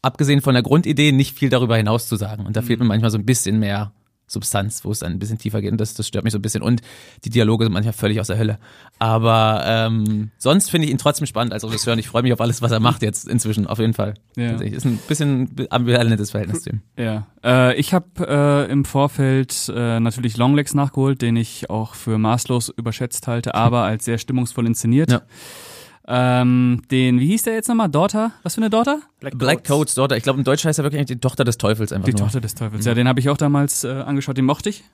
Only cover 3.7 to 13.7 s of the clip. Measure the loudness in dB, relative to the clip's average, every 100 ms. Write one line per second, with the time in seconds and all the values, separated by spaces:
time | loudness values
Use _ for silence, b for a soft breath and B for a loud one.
3.7 | -2 -6 _ _ _ _ -8 -4 -2 -4
4.7 | -6 -6 -6 -6 -6 -6 -6 -4 -4 -2
5.7 | -2 -4 -4 -6 -4 -2 -2 -4 -4 0
6.7 | -2 B B B B -2 2 2 4 2
7.7 | 0 -2 -2 -2 -2 -2 -2 -2 -2 B
8.7 | B B _ 0 2 4 4 4 0 0
9.7 | 0 0 0 0 -2 -4 _ 2 2 2
10.7 | 0 0 0 0 -2 -4 -4 -4 -4 -6
11.7 | -4 0 -2 0 0 2 2 0 0 0
12.7 | 2 2 2 -2 -4 -2 -2 0 -2 -2